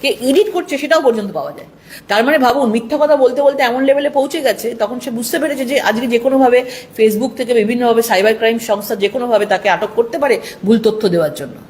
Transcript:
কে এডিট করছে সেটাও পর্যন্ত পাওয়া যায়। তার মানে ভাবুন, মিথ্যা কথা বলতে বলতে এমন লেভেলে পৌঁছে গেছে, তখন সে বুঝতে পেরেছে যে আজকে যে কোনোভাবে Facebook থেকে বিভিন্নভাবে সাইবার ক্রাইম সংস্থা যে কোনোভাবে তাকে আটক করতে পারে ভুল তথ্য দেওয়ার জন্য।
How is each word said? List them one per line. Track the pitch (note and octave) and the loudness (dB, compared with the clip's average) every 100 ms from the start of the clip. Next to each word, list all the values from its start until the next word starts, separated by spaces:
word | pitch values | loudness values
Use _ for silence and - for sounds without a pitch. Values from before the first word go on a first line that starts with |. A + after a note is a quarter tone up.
কে | F3+ | -2
এডিট | D3+ B3 C#4 G#4 | -2 2 2 2
করছে | F4+ F4 C#4 | 0 -4 -6
সেটাও | C#4+ D#4+ | 0 2
পর্যন্ত | C4+ A3+ G3+ | 2 0 -4
পাওয়া | D#3+ C#3+ | -8 -8
যায়। | D3+ - - - - - | -12 -18 -20 -20 -20 -4
তার | G3+ A#3+ | 0 2
মানে | D#4 | 2
ভাবুন, | B3+ B3+ B3+ | 2 2 0
মিথ্যা | A3 A#3 D4 | 0 -2 -2
কথা | D4 D4 | 2 4
বলতে | B3+ B3+ | 4 4
বলতে | C#4+ C#4 | 2 2
এমন | B3+ B3 | 0 0
লেভেলে | C4+ C#4 D4 | 2 2 2
পৌঁছে | C#4+ C#4 E4 | -2 -2 -2
গেছে, | C4 G#3+ A3+ A#3 | -2 -2 -4 -4
তখন | G#3 B3 | -6 -4
সে | B3+ | -8
বুঝতে | A#3 A#3+ E4+ | -8 -4 -2
পেরেছে | D4 C#4 B3+ | -2 -4 -2
যে | C4+ | -2
আজকে | - A3 B3 | 0 -2 0
যে | A#3 | 0
কোনোভাবে | A#3+ C4+ C4 B3 B3+ - - - | 2 2 4 4 0 -10 -16 2
Facebook | A3 G#3 B3+ | 2 2 -2
থেকে | - A#3+ | -4 0
বিভিন্নভাবে | A#3+ A3+ A#3+ A#3+ A3+ | 0 2 0 2 2
সাইবার | A3+ F#3+ G#3 A3 | 2 2 2 2
ক্রাইম | A3+ A#3 | 0 -2
সংস্থা | A3+ G3+ G#3 A3 | -2 -4 -4 -4
যে | G3 | -2
কোনোভাবে | C4 B3 A3 G3+ | -2 0 0 2
তাকে | F#3 G3 | 0 0
আটক | E3+ G#3 G#3+ | 0 -2 -2
করতে | A#3 E4+ | -2 -2
পারে | C#4+ G#3 - - F#3+ | 0 -2 -4 -10 0
ভুল | A3+ | 2
তথ্য | A3+ G#3+ G3+ | 2 0 0
দেওয়ার | E3+ D3+ | 0 -2
জন্য। | - C3+ G#2+ - | -4 -12 -14 -20